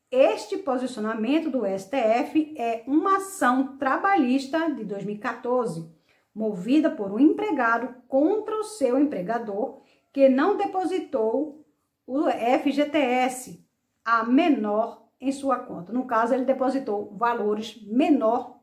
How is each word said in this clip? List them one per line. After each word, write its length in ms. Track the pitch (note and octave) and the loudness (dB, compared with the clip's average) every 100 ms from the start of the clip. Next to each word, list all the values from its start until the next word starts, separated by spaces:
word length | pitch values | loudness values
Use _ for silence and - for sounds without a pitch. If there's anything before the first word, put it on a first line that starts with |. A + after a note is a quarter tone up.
| _ | _
este 480 | B3+ D#4+ A4 - G4 | 4 4 4 -4 -6
posicionamento 920 | C#4 B3 B3+ G#3+ G#3+ A3+ A3 D#4 D#4 | -4 -4 -4 -4 -6 -2 0 0 0
do 160 | B3+ | -2
S 240 | G3+ F#3+ - | -2 -4 -4
T 80 | C4+ | 0
F 580 | A3 A#3+ - D#4 D4+ - | 2 2 2 0 -2 -4
é 260 | A#3 A3+ B3+ | -4 -4 0
uma 300 | D4+ G4 G4 | 0 2 0
ação 640 | - - B3+ C4 C4+ - | -2 0 2 2 -2 -4
trabalhista 920 | C4 D#4+ G4 G4 B3 C#4 C4+ D#4+ E4 | -2 0 2 2 2 0 0 -2 -2
de 140 | A#3+ | -4
dois 180 | G3+ G3+ | -6 -8
mil 120 | G3+ | -8
e 40 | G#3 | -6
quatorze, 720 | B3+ A#3+ A#3+ B3 A3 E3 D#3+ - _ _ _ | -8 -6 -2 0 0 -6 -10 -18 _ _ _
movida 560 | G#3 A3 F#3 G#3 D4+ - | -6 -4 -4 0 2 2
por 200 | - G3 | -2 -4
um 80 | G#3+ | 4
empregado 760 | D4+ F4 G#4+ C#4 A#3 A#3 B3+ - _ | 4 4 0 0 2 0 -2 -10 _
contra 480 | C4+ D#4+ G#4+ G#4+ | 2 2 0 -2
o 100 | G#4+ | -4
seu 340 | G#4 - B3+ C4 | -6 -2 0 2
empregador, 840 | C#4+ F#3+ F3+ A#3 G#3+ G3+ C4+ - _ _ _ | 2 0 -4 -4 -4 -6 -6 -8 _ _ _
que 180 | C#4 C4+ | 4 6
não 280 | B3+ F4+ G#4 | 6 2 0
depositou 1080 | G4 F#4+ F4 F#4 - B3+ A3 C4 D4+ - _ _ _ _ - | -2 -2 -2 -4 -4 -2 0 -2 -4 -8 _ _ _ _ -6
o 220 | C4+ E4 | -2 0
F 440 | A#3 A#3 C4 C#4+ | 0 2 2 2
G 140 | C#4 D4 | 0 0
T 120 | D#4 | 0
S, 680 | B3 B3+ B3+ - - E3+ _ _ _ _ | 2 2 0 -4 -12 -18 _ _ _ _
a 200 | - A#3 | -2 0
menor 840 | A#3 C4 F4 A3+ G#3+ G#3 A#3 - _ _ | 4 4 4 2 2 0 -2 -6 _ _
em 100 | C4 | -6
sua 280 | C4+ C4+ B3 | -4 -2 -2
conta. 340 | - F3 F3 | -4 -12 -6
No 140 | B3 B3 | -6 -2
caso, 260 | A3+ A#3 | 0 2
ele 120 | C4 | 2
depositou 680 | B3+ B3+ C4 C4+ A#3 G#3 G#3 | 0 0 0 -2 -4 -6 -6
valores 680 | F#3 A#3+ A#3+ G#3 G#3 - - | -2 -2 0 0 -2 -6 -14
menor 800 | G3+ A#3+ F4 C4 A3 A#3+ - - | -2 0 4 4 4 2 -2 -14